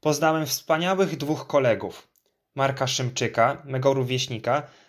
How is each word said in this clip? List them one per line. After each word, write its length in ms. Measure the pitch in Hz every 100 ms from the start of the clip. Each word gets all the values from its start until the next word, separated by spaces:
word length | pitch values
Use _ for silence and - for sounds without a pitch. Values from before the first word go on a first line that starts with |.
poznałem 440 | 156 147 160 160 147
wspaniałych 720 | - - 160 175 190 185 147
dwóch 300 | 143 151 -
kolegów. 600 | 143 127 104 98 - - _ _ _ _ -
Marka 320 | 135 131 131
Szymczyka, 760 | - 127 127 117 - 117 143 143
mego 280 | 131 135
rówieśnika, 680 | 135 123 127 127 113 117 139 147 -